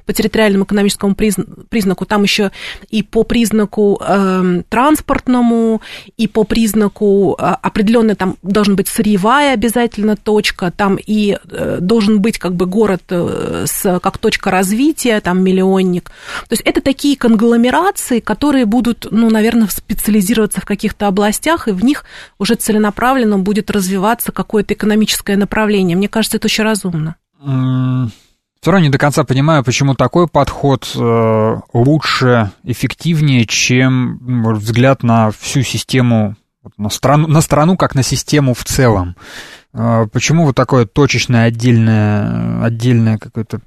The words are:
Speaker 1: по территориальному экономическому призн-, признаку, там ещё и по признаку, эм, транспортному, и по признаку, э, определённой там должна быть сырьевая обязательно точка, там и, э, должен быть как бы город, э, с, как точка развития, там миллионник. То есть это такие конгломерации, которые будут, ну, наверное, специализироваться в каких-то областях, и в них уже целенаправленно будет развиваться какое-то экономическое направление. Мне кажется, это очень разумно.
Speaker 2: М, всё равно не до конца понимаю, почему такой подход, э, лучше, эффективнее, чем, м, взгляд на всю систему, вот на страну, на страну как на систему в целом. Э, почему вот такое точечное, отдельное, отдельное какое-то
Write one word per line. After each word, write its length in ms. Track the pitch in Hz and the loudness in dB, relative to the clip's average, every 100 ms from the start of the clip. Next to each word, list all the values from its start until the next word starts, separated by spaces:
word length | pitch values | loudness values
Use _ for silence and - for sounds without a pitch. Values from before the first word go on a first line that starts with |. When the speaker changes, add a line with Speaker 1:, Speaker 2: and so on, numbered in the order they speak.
| - | -8
Speaker 1:
по 80 | |
территориальному 500 | 208 214 220 214 196 | -2 0 2 2 2
экономическому 520 | 196 208 202 - 202 190 | 0 0 0 0 -2 0
призн-, 500 | 220 180 - - - | 0 -2 -6 -10 -6
признаку, 360 | 233 190 180 185 | -2 -2 -2 -2
там 180 | 208 | 0
ещё 260 | 202 - 196 - - - - | 0 0 -2 -4 -16 -16 -6
и 140 | 220 | -6
по 200 | - 226 | -2 -2
признаку, 800 | 214 247 220 214 202 - 202 196 | 0 0 2 0 0 0 0 0
эм, 640 | - 196 196 185 185 180 - | 0 0 0 0 0 -2 -2
транспортному, 1120 | 220 285 302 - 277 - 247 240 233 226 220 - - - - | 0 2 0 -2 -4 0 0 2 2 0 -2 -6 -20 -12 -4
и 100 | 220 | -2
по 160 | 233 | 0
признаку, 920 | 208 226 226 220 202 - 208 196 185 - | 0 0 0 2 0 0 2 2 2 0
э, 60 | 175 - | -2 -2
определённой 540 | 196 - 202 233 220 190 | -4 0 2 2 2 0
там 200 | 190 - | -4 -4
должна 340 | 180 214 202 190 | -2 0 2 2
быть 120 | 190 | 0
сырьевая 680 | - 208 202 214 277 285 | -2 0 2 2 2 2
обязательно 600 | 240 226 240 233 214 214 208 | 2 0 0 -2 0 -2 -2
точка, 560 | - 214 - - 175 | 0 0 0 -4 -6
там 260 | - 202 196 | -2 -2 -2
и, 400 | - 214 202 - 165 | -2 0 0 -2 -6
э, 280 | - - - | -8 -6 -2
должен 380 | 180 233 202 214 | 0 2 2 2
быть 200 | 220 - | 0 -2
как 160 | 180 180 | -4 -2
бы 100 | 185 | -2
город, 380 | 202 208 185 - | 0 0 0 -4
э, 560 | 180 165 - - - - | -4 -4 -4 -6 -6 -6
с, 320 | - 202 180 | -4 -2 0
как 180 | 190 - | -2 -2
точка 340 | 220 - 202 | -2 -2 -2
развития, 680 | 185 190 220 294 302 247 214 | 0 0 0 0 0 0 0
там 240 | 175 185 | 0 0
миллионник. 680 | 185 185 190 190 185 175 - - - - - | 2 2 2 2 0 -2 -6 -18 -14 -12 -6
То 40 | |
есть 100 | 233 | -4
это 180 | 277 339 | -2 0
такие 340 | 277 269 285 277 | -2 -2 -2 0
конгломерации, 1040 | 233 220 233 233 247 277 370 - - 233 | 2 2 2 2 2 2 0 -2 -2 -4
которые 460 | - 208 294 269 220 | -2 -2 0 0 2
будут, 420 | 247 233 226 - | 0 0 -4 -4
ну, 180 | 208 226 | 0 2
наверное, 380 | 220 220 233 208 | 2 2 2 0
специализироваться 920 | - - 214 - 208 185 226 202 - | -4 -8 -4 0 0 2 0 -2 -4
в 40 | - | -6
каких-то 420 | 202 208 - 202 | -4 -6 -4 -2
областях, 600 | 196 208 208 311 339 233 | 0 0 -2 -2 -2 -2
и 40 | |
в 120 | 185 | 0
них 220 | 240 294 - - - - | 0 -2 -6 -20 -16 -6
уже 160 | 202 233 | -2 -2
целенаправленно 840 | - 208 208 - 247 269 214 202 | 0 0 0 0 0 2 2 0
будет 320 | 190 208 - | 0 -2 -2
развиваться 600 | 208 185 196 202 233 - | -2 -2 -2 0 -2 -4
какое-то 420 | - - 214 202 | -6 -2 -2 -2
экономическое 640 | 202 214 214 214 - - 196 | -2 0 0 0 -2 -2 -2
направление. 580 | 202 220 214 202 185 175 | 0 0 0 0 0 0
Мне 120 | 202 | -2
кажется, 300 | 226 214 220 | -2 -2 -2
это 80 | 214 | -2
очень 180 | - | -2
разумно. 520 | 220 214 185 165 156 - _ _ 139 | -2 -2 -4 -4 -6 -10 _ _ -4
Speaker 2:
М, 640 | 131 131 127 127 127 120 - _ _ _ _ | -2 0 0 0 -2 -4 -8 _ _ _ _
всё 100 | 160 | 0
равно 140 | 190 151 | 2 2
не 40 | |
до 80 | 135 | 2
конца 280 | 143 160 135 | 0 0 0
понимаю, 400 | 131 151 156 123 | 0 2 2 0
почему 300 | - 139 131 | 0 0 0
такой 340 | 127 175 175 | 0 2 0
подход, 600 | 147 135 - 139 131 - 131 | 0 -2 -2 0 0 -4 -4
э, 640 | 120 117 113 110 110 113 - | 0 2 2 2 0 -2 -2
лучше, 800 | 120 127 151 - - 127 120 107 - | 0 2 2 0 0 2 2 0 -4
эффективнее, 840 | - 120 127 - 160 156 151 123 - | -10 -6 -6 -4 -2 0 2 2 2
чем, 720 | - - 127 131 127 120 107 123 | 0 0 2 2 0 -2 -6 -4
м, 280 | 123 113 | -2 0
взгляд 500 | 107 107 113 131 135 | -2 -2 2 2 2
на 260 | 117 113 110 107 | 2 2 2 -2
всю 240 | - 143 | -4 -2
систему, 760 | 120 113 - 131 123 113 104 107 _ _ | -2 -4 -2 0 2 2 0 -6 _ _
вот 80 | - - | -18 -8
на 120 | 104 | -8
страну, 380 | - 127 147 160 | -2 2 2 4
на 140 | 151 | 2
страну 340 | - 147 160 190 | 2 2 2 2
как 200 | 139 139 | 0 0
на 80 | |
систему 500 | 120 131 - 147 135 | -2 -4 -2 0 0
в 100 | 120 | -2
целом. 540 | - - 127 101 90 - - - - - _ | -4 0 2 2 -2 -10 -18 -20 -20 -20 _
Э, 340 | 117 117 113 110 | -4 0 0 0
почему 360 | 127 - 160 151 | -2 0 2 2
вот 100 | 131 | 2
такое 300 | 123 131 110 | 2 2 2
точечное, 640 | 151 135 123 - 117 117 | 2 2 0 0 2 2
отдельное, 1160 | 117 123 117 113 110 107 104 113 117 117 117 | 2 2 4 4 2 2 0 -2 -4 -4 -2
отдельное 540 | 113 113 120 117 113 110 | -2 -2 2 2 2 0
какое-то 420 | - 117 107 98 | -6 -10 -8 -10